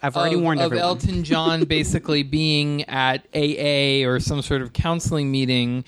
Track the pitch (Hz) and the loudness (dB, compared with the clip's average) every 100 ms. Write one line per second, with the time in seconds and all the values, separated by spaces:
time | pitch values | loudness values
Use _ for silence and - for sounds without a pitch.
0 | 139 147 170 175 165 156 170 170 175 180 | -4 -2 0 2 2 0 0 0 -2 0
1 | - 180 156 160 160 165 151 156 - 160 | -2 -2 0 0 2 0 0 0 0 -2
2 | 160 147 135 156 156 147 147 147 - 135 | 0 -2 0 0 2 2 0 -2 -4 -2
3 | 131 131 - 151 147 - 147 143 139 139 | 0 -2 -4 -2 0 0 0 2 2 2
4 | 127 127 - 147 - 139 123 - 170 170 | 2 0 0 -2 -2 -2 -2 -2 -2 0
5 | - 160 139 135 127 127 120 127 | -2 0 0 0 2 2 0 -2